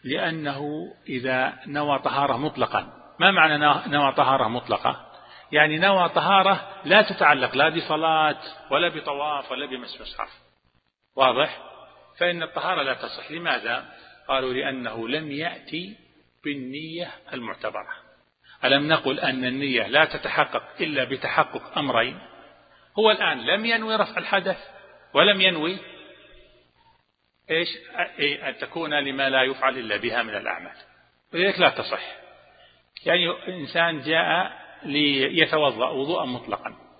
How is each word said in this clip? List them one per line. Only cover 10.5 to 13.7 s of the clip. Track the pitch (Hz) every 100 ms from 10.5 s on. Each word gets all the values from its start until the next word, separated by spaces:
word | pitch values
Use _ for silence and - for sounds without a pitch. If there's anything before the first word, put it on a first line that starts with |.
| _ _ _ _ _ _ -
واضح؟ | 131 120 151 - - - - - _ -
فإن | 175 175
الطهارة | 160 - 151 175
لا | 139
تصح. | 123 113 - -
لماذا؟ | 156 170 113 117